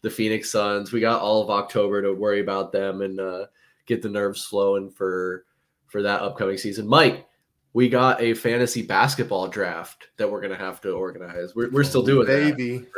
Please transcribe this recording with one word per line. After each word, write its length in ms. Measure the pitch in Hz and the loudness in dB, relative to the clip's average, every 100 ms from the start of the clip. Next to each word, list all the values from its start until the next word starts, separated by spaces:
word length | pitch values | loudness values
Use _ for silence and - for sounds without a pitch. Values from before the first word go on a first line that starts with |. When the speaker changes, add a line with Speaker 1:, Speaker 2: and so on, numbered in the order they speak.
Speaker 1:
the 80 | 110 | -6
Phoenix 420 | - 107 110 - | -2 -2 -2 -2
Suns. 400 | 110 104 101 98 | -2 0 -2 -2
We 80 | 117 | 0
got 220 | 113 117 | 2 2
all 200 | 104 110 | 2 2
of 80 | 107 | 2
October 520 | 101 98 110 101 101 | 0 0 0 2 2
to 120 | 98 | 0
worry 260 | 95 104 101 | 0 0 0
about 320 | 101 98 95 | 0 -2 -2
them 300 | 98 98 95 | -2 -2 -2
and, 180 | 98 95 | -4 -4
uh, 280 | 95 92 101 _ _ _ - | -6 -6 -10 _ _ _ -4
get 160 | 113 | -2
the 80 | 110 | -2
nerves 360 | 104 101 98 - | -2 -2 -4 -4
flowing 460 | 101 98 98 98 | 0 2 2 -2
for, 540 | _ 95 92 92 90 _ _ _ _ _ | _ -2 -2 -4 -6 _ _ _ _ _
for 140 | 104 | -2
that 200 | 101 101 | 0 0
upcoming 360 | 98 - 98 98 | -2 -2 -2 -2
season. 300 | 107 98 104 | -4 -6 2
Mike, 380 | 143 143 - - _ _ _ _ | 4 4 2 -14 _ _ _ _
we 160 | 120 123 | 2 4
got 320 | 123 127 - | 4 2 2
a 120 | 117 | 0
fantasy 480 | 113 120 117 123 120 | 0 0 0 0 -2
basketball 680 | - 98 135 139 120 98 95 | -2 2 2 2 -2 -2 -4
draft 600 | 104 90 82 85 - - - | -4 -4 -4 -10 -18 -20 -4
that 120 | 104 | -4
we're 120 | 101 | -2
gonna 140 | 98 92 | -6 -6
have 240 | 95 92 | -8 -6
to 100 | 98 | -6
organize. 640 | 92 92 92 87 87 90 113 | -4 -6 -8 -12 -10 -8 -4
We're, 140 | 123 | 0
we're 120 | 131 | 2
still 200 | 139 131 | 4 4
Speaker 2:
Oh, 20 | 123 | 4
Speaker 1:
doing 220 | 135 120 | 4 6
that, 300 | 139 151 131 | 4 4 0
Speaker 2:
baby. 280 | 123 123 - | -4 -6 -8